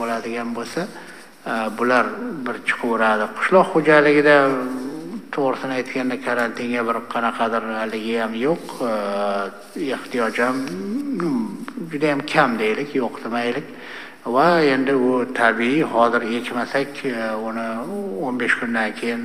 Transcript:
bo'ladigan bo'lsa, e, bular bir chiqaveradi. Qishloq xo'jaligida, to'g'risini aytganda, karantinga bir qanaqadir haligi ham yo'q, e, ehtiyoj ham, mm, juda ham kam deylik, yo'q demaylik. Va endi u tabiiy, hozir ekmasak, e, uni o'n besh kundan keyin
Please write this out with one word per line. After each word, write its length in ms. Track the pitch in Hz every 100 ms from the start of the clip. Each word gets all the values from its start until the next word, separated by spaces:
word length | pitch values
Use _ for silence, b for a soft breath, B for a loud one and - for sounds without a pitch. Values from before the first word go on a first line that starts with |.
bo'ladigan 480 | 117 113 117 117 117 117
bo'lsa, 260 | 117 - 196 B B B B - -
e, 60 | 117 110 107
bular 280 | 120 123 107 107 247 170 123
bir 100 | 107 -
chiqaveradi. 580 | - 123 110 110 107 107 -
Qishloq 280 | - 185 175
xo'jaligida, 640 | 160 147 151 147 147 147 147 139 135 127 131 131 156 165 214 -
to'g'risini 400 | - 135 120 135 131
aytganda, 380 | 120 135 127 123 127
karantinga 560 | 120 117 113 120 120 113
bir 80 | 113 113
qanaqadir 500 | 123 117 - 113 113 110 110
haligi 360 | 110 110 110 117
ham 120 | 110
yo'q, 300 | 113 131 170 - - 123
e, 20 | 107 101 101 101 101 98 - - - 143
ehtiyoj 400 | 113 - 123 113 107
ham, 120 | 123 131 135 180 202 240 294 220
mm, 240 | 170 127 107 - - - 170
juda 180 | 151 151
ham 80 | 143 -
kam 180 | 156 139 110
deylik, 320 | 110 110 143
yo'q 200 | 135 113 -
demaylik. 420 | 117 117 120 135 143 B B B B B 120
Va 220 | 123 165 170 151
endi 180 | 131 135
u 160 | 139 123 127 120 -
tabiiy, 440 | 113 110 120 147
hozir 400 | 127 113 117 117 113 120
ekmasak, 540 | 120 160 110 135 135 -
e, 100 | 139 120 113 110 113
uni 180 | 117 113 113 151 202 139 131 139
o'n 80 | 127
besh 160 | 120 -
kundan 320 | 120 117 110 -
keyin 240 | 117 117